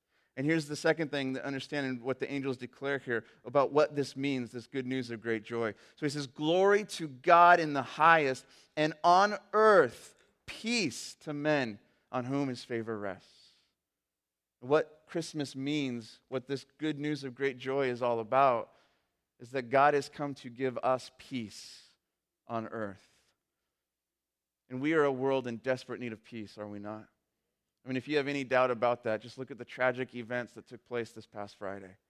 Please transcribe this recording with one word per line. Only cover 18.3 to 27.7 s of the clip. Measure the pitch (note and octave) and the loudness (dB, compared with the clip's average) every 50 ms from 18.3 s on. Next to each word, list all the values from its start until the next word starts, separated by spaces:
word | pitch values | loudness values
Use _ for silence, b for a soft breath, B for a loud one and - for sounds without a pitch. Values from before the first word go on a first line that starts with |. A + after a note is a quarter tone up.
| C3 C3+ C#3 C3+ A#2+ A2+ - - b b b b b b b b b b _ _ _ | 4 6 6 6 4 2 -2 -8 b b b b b b b b b b _ _ _
is | _ B2+ A#2 | _ -18 -8
that | C3 C3+ A#2+ A#2 | -8 -8 -4 2
God | C3 C3+ C#3 D3 D3 | 4 6 6 6 4
has | C#3 C3+ | 2 0
come | - - - D3 C#3+ C3+ | -4 -8 -8 -8 -8 -8
to | - - B2+ | -10 -14 -16
give | A#2 A#2+ C3 C3 A#2+ - - | -8 -4 -4 -4 -4 -2 0
us | B2+ C3 B2 - - _ | 0 0 0 -4 -12 _
peace | - - - C3+ B2 A2 F#2+ - - - - - - - _ _ _ _ _ _ _ _ _ _ _ _ | -20 -14 -10 -8 -8 -8 -8 -12 -18 -18 -20 -20 -20 -20 _ _ _ _ _ _ _ _ _ _ _ _
on | - A#2 A2+ A2 | -8 -8 -8 -6
earth. | - - A2+ G#2+ G2+ F#2+ - _ _ _ _ _ _ _ _ _ _ _ _ _ _ _ _ _ _ _ _ _ _ _ _ _ _ _ _ _ _ _ _ _ _ | -8 -8 -8 -8 -8 -10 -14 _ _ _ _ _ _ _ _ _ _ _ _ _ _ _ _ _ _ _ _ _ _ _ _ _ _ _ _ _ _ _ _ _ _
And | B2+ B2+ | -10 -6
we | C#3 D3+ E3 | -2 0 2
are | D#3 D3 | 2 2
a | C#3+ | 2
world | C3 B2+ C3+ C3+ C3+ C3+ A#2+ | 0 0 0 0 0 -2 -2
in | B2 A#2 | -4 -10
desperate | G#2+ - C3 B2+ A#2+ - - A#2 G2 | -6 -4 -4 -4 -4 -6 -10 -10 -10
need | B2 A#2 A2 | -8 -10 -10
of | G#2 _ | -12 _
peace, | - A#2+ A2+ G#2 G2 - G#2+ | -16 -14 -14 -14 -14 -12 -14
are | G#2 | -12
we | G#2 G#2 | -12 -12
not? | G2+ G2+ G#2 G#2+ A2 - _ _ _ _ _ _ _ _ _ _ _ _ _ | -12 -12 -12 -12 -12 -16 _ _ _ _ _ _ _ _ _ _ _ _ _